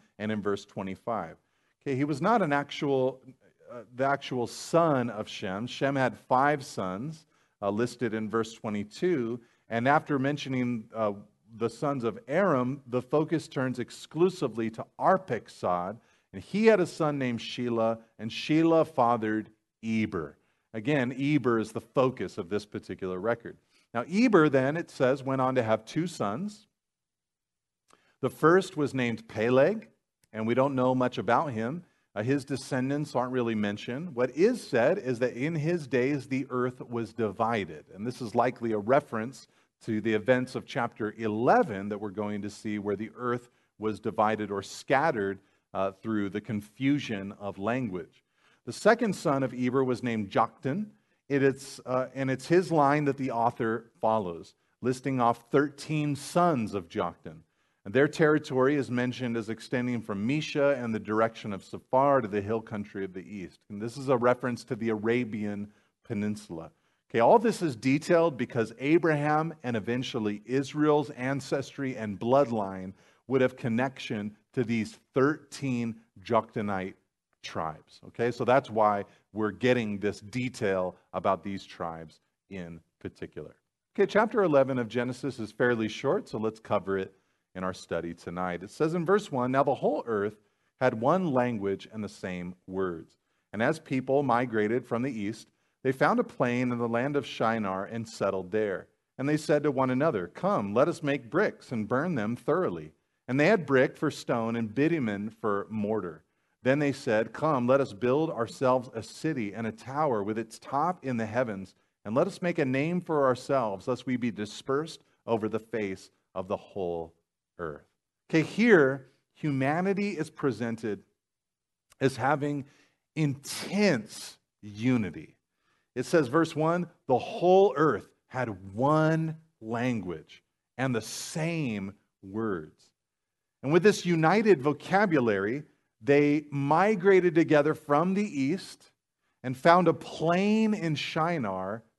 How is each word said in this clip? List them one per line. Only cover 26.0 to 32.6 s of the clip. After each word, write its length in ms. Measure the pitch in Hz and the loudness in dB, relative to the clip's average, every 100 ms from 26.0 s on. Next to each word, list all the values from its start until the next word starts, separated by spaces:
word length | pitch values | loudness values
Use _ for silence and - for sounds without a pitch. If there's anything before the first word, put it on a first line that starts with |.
| 175 | -4
sons. 600 | - 104 117 208 - _ _ _ _ _ _ _ _ _ _ _ _ _ _ _ _ | -4 -4 -4 -8 -12 _ _ _ _ _ _ _ _ _ _ _ _ _ _ _ _
The 80 | 127 | -6
first 480 | - 156 185 185 151 | 4 6 6 4 -2
was 160 | 139 | -2
named 340 | 131 120 113 - | 0 -2 -4 -6
Peleg, 600 | 113 113 127 151 220 - _ _ _ _ | -2 4 6 6 2 -6 _ _ _ _
and 120 | 110 110 | -4 0
we 60 | |
don't 220 | 120 139 | 2 2
know 200 | 131 127 | 2 2
much 220 | 131 123 - | 2 0 -2
about 360 | 104 120 156 | 2 2 2
him. 300 | 110 113 175 - _ _ | -4 -4 -6 -12 _ _
Uh, 80 | 101 | -4
his 220 | 113 139 | -2 -2
descendants 720 | 123 131 | -2 -8